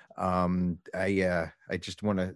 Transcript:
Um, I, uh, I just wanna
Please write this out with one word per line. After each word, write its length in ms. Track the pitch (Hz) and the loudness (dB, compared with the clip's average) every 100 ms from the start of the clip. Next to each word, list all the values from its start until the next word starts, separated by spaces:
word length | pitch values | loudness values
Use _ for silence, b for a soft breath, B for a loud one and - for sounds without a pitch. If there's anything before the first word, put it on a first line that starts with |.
| B - | B -4
Um, 580 | 92 90 90 90 90 82 - | 0 2 2 2 0 -2 -6
I, 280 | 90 95 98 | -4 0 2
uh, 260 | 92 87 82 - - | 2 2 -2 -8 -8
I 100 | 90 | -6
just 260 | 90 87 | -6 -6
wanna 320 | 107 95 92 | -2 0 0